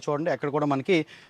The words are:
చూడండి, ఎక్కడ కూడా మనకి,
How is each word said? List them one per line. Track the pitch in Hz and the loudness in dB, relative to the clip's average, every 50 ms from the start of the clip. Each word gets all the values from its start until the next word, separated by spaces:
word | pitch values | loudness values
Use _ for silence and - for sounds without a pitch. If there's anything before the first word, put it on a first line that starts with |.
| - 156 | -2 -2
చూడండి, | 147 143 165 175 | -2 -2 0 -2
ఎక్కడ | 139 - - 143 | -2 -2 -2 -2
కూడా | 131 147 147 | -2 0 0
మనకి, | 147 139 135 131 - 185 160 151 - - - - | 0 0 0 0 2 2 2 0 -2 -8 -20 -16